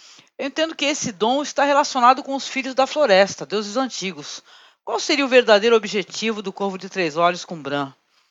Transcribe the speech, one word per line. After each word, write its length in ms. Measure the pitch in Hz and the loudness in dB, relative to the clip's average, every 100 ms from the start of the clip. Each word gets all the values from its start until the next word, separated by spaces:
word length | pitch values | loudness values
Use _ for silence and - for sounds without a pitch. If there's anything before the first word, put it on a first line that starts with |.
| - - _ - | -20 -20 _ -10
eu 80 | 269 | -8
entendo 300 | 294 320 320 | -4 -4 -2
que 80 | |
esse 260 | 285 302 247 | -4 -2 -6
dom 300 | 180 220 269 | -2 0 0
está 220 | 285 - | -2 0
relacionado 580 | 285 285 294 262 240 262 | 2 2 2 4 4 4
com 120 | 269 269 | 0 -6
os 100 | - | -6
Filhos 280 | 262 262 | -6 -4
da 120 | 254 262 | 0 0
Floresta, 580 | 302 285 190 196 - | 2 4 6 4 0
deuses 320 | 147 208 208 214 | -6 -6 -4 -4
antigos. 680 | 262 - 190 147 143 - - - _ _ | -4 -6 -8 -10 -14 -16 -18 -20 _ _
Qual 140 | - 403 | -8 -6
seria 240 | - 285 | -2 0
o 40 | 277 | 4
verdadeiro 460 | 254 226 208 226 226 | 4 6 4 6 2
objetivo 640 | 202 202 175 - 220 214 | 2 -4 -4 -4 -4 -4
do 120 | 196 | -6
corvo 260 | - 196 190 | -6 -6 -6
de 100 | 196 | -8
três 280 | 190 170 147 | -4 -4 2
olhos 280 | 175 180 | 2 0
com 160 | - 170 | -6 -10
Bran? 320 | 135 143 139 - _ _ _ | -6 -4 -4 -10 _ _ _